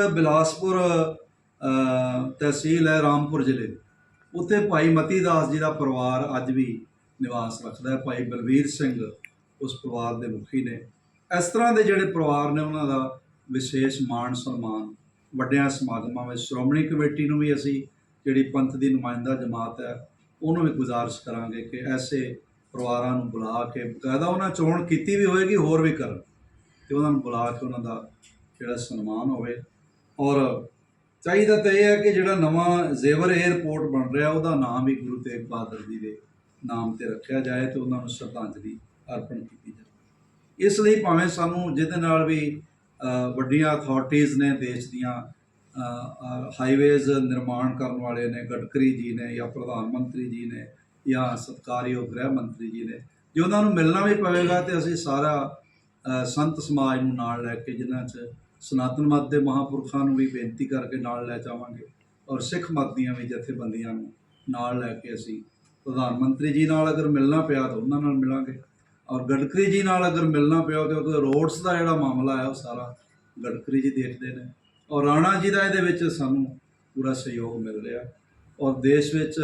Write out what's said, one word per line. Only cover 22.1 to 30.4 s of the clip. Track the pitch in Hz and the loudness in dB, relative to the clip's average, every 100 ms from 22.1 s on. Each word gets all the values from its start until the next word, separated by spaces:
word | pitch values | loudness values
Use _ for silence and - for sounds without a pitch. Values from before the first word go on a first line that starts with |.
| 135 123 123 - _ _ | -4 -4 -8 -16 _ _
ਪਰਿਵਾਰਾਂ | 123 123 120 127 127 | -8 -4 -2 0 -2
ਨੂੰ | 120 | -2
ਬੁਲਾ | 110 110 117 - | -6 -4 -4 -6
ਕੇ | 131 120 | -6 -8
ਬਕਾਇਦਾ, | 113 131 135 175 | -8 -2 0 0
ਉਹਨਾਂ | 180 190 | 0 -2
ਚੋਣ | - 160 175 170 | 0 2 2 0
ਕੀਤੀ | 160 - 202 | 0 2 2
ਵੀ | |
ਹੋਏਗੀ, | 196 185 190 202 | 4 4 4 4
ਹੋਰ | 151 160 | 4 4
ਵੀ | 160 | 4
ਕਰਨ, | 135 113 95 - _ _ _ _ _ _ | 0 -4 -8 -14 _ _ _ _ _ _
ਤੇ | |
ਉਹਨਾਂ | 143 151 | 0 2
ਨੂੰ | 139 | 2
ਬੁਲਾ | 120 117 120 | 0 -2 -4
ਕੇ | 120 127 | -4 -8
ਉਹਨਾਂ | 123 | -8
ਦਾ | 113 110 - _ _ _ _ _ | -8 -10 -12 _ _ _ _ _
ਜਿਹੜਾ | 120 120 | -8 -8
ਸਨਮਾਨ | - 113 107 113 131 | -8 -8 -6 -2 -2
ਹੋਵੇ। | 123 120 120 - _ _ _ _ - | -2 -4 -8 -12 _ _ _ _ -2
ਔਰ | 139 139 | 0 2